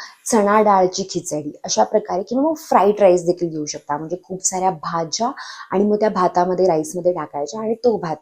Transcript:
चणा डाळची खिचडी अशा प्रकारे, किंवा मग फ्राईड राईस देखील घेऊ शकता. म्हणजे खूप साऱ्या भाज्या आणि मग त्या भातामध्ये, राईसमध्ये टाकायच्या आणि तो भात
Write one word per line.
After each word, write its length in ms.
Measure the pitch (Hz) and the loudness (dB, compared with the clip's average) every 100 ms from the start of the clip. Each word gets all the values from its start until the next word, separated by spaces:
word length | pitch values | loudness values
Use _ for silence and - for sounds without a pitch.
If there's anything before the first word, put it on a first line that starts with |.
| - - - | -14 -14 0
चणा 360 | 226 202 214 | 2 4 4
डाळची 460 | 214 196 185 190 190 | 6 6 4 0 -6
खिचडी 420 | 175 - 151 147 - | -8 -6 -6 -8 -10
अशा 200 | 185 214 | -4 0
प्रकारे, 380 | - 214 208 180 | 2 0 -2 -4
किंवा 220 | 202 254 | -2 -2
मग 100 | 311 | 0
फ्राईड 460 | 311 - 226 202 208 | -2 0 2 4 4
राईस 260 | 196 180 170 | 4 4 2
देखील 220 | 175 170 | -2 -4
घेऊ 180 | 156 151 | -4 -8
शकता. 300 | 147 - 147 | -10 -8 -6
म्हणजे 200 | 160 180 | -6 -10
खूप 220 | - 185 - | -10 -8 -6
साऱ्या 240 | 185 185 | -2 -2
भाज्या 600 | 160 165 165 160 - 233 285 - - - | -2 -6 -4 -4 -4 -4 -4 -14 -16 -4
आणि 140 | 190 | 0
मग 120 | 208 208 | 2 2
त्या 120 | 214 | 0
भातामध्ये, 580 | 185 175 180 180 180 185 | 2 2 2 0 2 2
राईसमध्ये 460 | 160 156 180 175 | 2 -2 -2 0
टाकायच्या 480 | 175 151 143 147 220 | 0 -6 -6 -6 -6
आणि 140 | 220 | -4
तो 220 | 226 247 208 | 0 0 0
भात 200 | 170 151 | -4 -8